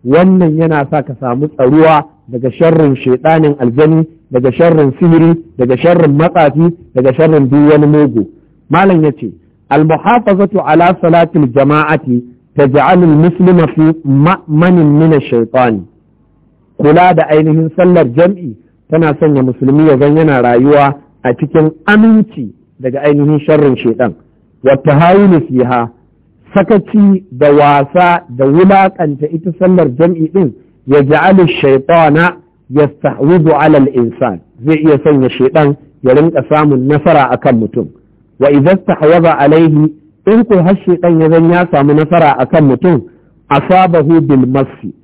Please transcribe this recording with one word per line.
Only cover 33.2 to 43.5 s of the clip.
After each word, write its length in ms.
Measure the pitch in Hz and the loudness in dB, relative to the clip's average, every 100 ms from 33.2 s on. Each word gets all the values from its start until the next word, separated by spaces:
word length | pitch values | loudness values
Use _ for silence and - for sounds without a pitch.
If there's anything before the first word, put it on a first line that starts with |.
| 139 180 156 | 0 2 2
ala 260 | 147 156 151 | 0 2 2
al-insan, 600 | 139 127 117 117 123 87 _ _ | 0 -2 -4 -4 -6 -6 _ _
zai 120 | 123 156 | -4 -2
iya 220 | 156 139 | 0 0
sanya 240 | 156 147 127 | 0 0 -2
shaiɗan 480 | - 127 160 147 143 - _ | -2 -2 0 0 -2 -12 _
ya 120 | 131 | 0
rinka 300 | 135 160 156 131 | 2 2 -2 -2
samun 380 | 151 151 131 131 | -2 0 -2 -2
nasara 420 | 147 160 156 127 | -2 0 0 0
akan 240 | 123 143 120 | -2 -2 -2
mutum. 280 | 107 - 78 - _ _ _ _ | -4 -6 -10 -14 _ _ _ _
Wa 100 | 139 | 0
idza 220 | 147 143 | 2 2
istahwaza 600 | 190 - 170 151 170 165 143 | 0 -2 -2 2 2 2 0
alaihi, 540 | 143 156 165 151 156 - _ _ - | 2 2 2 0 -2 -4 _ _ -2
in 180 | 220 | 0
ko 180 | 240 196 | 2 0
har 140 | 170 196 - | 0 -2 -2
shaiɗan 340 | 175 175 160 | -2 0 0
ya 100 | 160 | 2
zan 200 | 165 165 | 2 2
ya 160 | 175 175 | 0 0
samu 200 | 151 143 | 0 0
nasara 440 | 147 156 170 156 135 | 0 0 0 0 0
akan 260 | 131 165 | 0 0
mutum, 380 | 147 123 180 156 - _ _ _ _ | 2 0 0 -2 -4 _ _ _ _